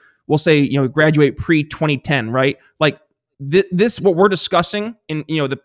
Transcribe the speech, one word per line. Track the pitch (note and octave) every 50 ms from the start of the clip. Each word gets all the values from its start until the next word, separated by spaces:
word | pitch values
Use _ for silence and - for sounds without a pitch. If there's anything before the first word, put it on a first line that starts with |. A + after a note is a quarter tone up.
| _ _ _ _ _
we'll | - D3+
say, | C#3+ - E3 D#3 D3
you | C#3+ - C3 C#3
know, | C3+
graduate | B2+ C#3 D#3 D#3 D#3 D3+ D3+ C#3+ C3+ -
pre-twenty | - - - E3 D3+ D3 D3+ - - D#3+ D#3 C#3+
ten, | B2+ - - C#3+ C3 A2 A2
right? | A#2+ C3 C3 C#3 C3 - - _ _ -
Like, | D#3 D3 C#3 - _ _ _ _ _ _ _ _ C#3 C#3
thi-, | D#3+ G3 G3 -
this, | F#3 F3 G#3+ A#3 - -
what | D#3 G3 E3+
we're | E3 G3 G#3
discussing | F#3+ - - - F#3 E3+ E3+ - - G#3 G#3 A#3 A3+ - _
in, | - D#3 D#3 D3
you | - D#3+
know, | D#3 C#3+
the, | C3 C3+ -